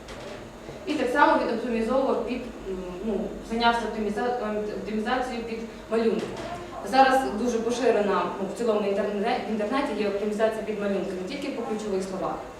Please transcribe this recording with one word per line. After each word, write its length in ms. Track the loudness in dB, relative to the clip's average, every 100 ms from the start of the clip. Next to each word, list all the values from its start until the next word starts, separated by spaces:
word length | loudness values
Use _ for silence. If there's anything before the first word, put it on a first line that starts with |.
| -14 -12 -12 -12 -14 -14 -14 -12 -6
І 80 |
так 160 | -2 0
само 320 | 6 6 6
він 120 | 4
оптимізовував 720 | 0 0 0 2 2 4 2 0
під, 160 | -4 -6 -10 -8
м, 80 | -6 -6 -6 -2
ну, 140 | -2 -2 -6 -6
зайнявся 320 | 2 4 2
оптиміза-, 800 | 0 -2 -2 0 0 -2 -2 -2 -4 -6
оптимізацією 680 | -4 -4 0 0 -2 -4
під 160 | -6 -6 -8 -10 -2
малюнки. 340 | 2 4 2 -2 -6 -8 -8 -10 -10 0
Зараз 280 | 6 8 8 2 0
дуже 180 | 0 0
поширена, 640 | 0 2 4 4 4 2 0 -2
ну, 60 | -6
в 40 | -2
цілому 300 | 2 2 2
інтерне-, 520 | 0 0 0 0 0 0
в 20 |
інтернеті 400 | -2 0 0 0 0
є 40 | 0
оптимізація 540 | 0 -2 2 2 2 -4
під 160 | -2
малюнки 300 | 0 0 -2 -4
не 60 | -6
тільки 180 | -4 -4
по 100 | -4
ключових 420 | -4 -4 -2 -2
словах, 320 | -2 -2 -4 -4 -8 -12